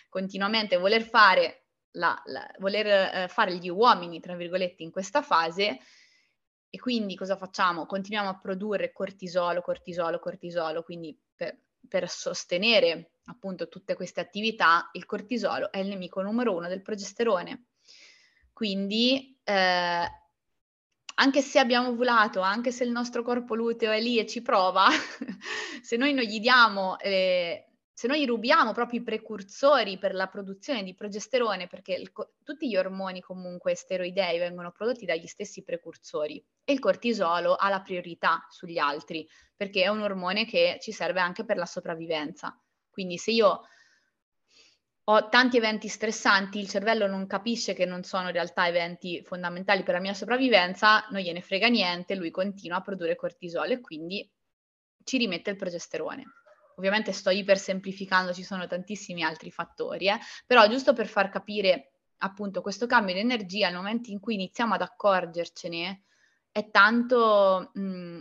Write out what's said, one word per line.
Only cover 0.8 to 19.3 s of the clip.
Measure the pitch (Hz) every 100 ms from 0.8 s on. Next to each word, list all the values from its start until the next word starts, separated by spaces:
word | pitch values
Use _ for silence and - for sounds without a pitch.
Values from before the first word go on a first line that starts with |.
| 190 226
fare | 226 233 202 185 160 - _ _ _
la, | 175 170 - -
la, | 131 - -
voler, | 190 202 208
eh, | 196 190 185 180
fare | - 196 175
gli | 180
uomini, | 180 240 190 175 165
tra | 180 180
virgolette, | 175 185 180 -
in | 165
questa | 190 190 294
fase. | 285 170 165 170 202 269 - _ _ _ _ _ _ _ _
E | 190
quindi | 254 233 202 -
cosa | 190 185
facciamo? | 185 - 185 170
Continuiamo | - 196 196 214 196
a | 190
produrre | 202 185 214 190 170
cortisolo, | - 190 196 180 180 175 175
cortisolo, | 175 175 - 175 165 165
cortisolo, | 175 185 175 175 160 156
quindi | 170 170 160 - _
per, | - 165 - _ _ -
per | 185 175
sostenere | - - 185 - 180 220 214 170 165 170 _ -
appunto | 170 190 180 170
tutte | 185 -
queste | 180 180 -
attività, | 170 202 220 220 170 170 -
il | 175
cortisolo | - 202 - 240 220 123 -
è | 196
il | 196
nemico | 196 180 190
numero | 196 226 240
uno | 170 175
del | 190
progesterone. | 202 208 196 - 233 180 170 - _ _ _ - - _ _ _ _
Quindi, | - 220 190 196 220 247 262 -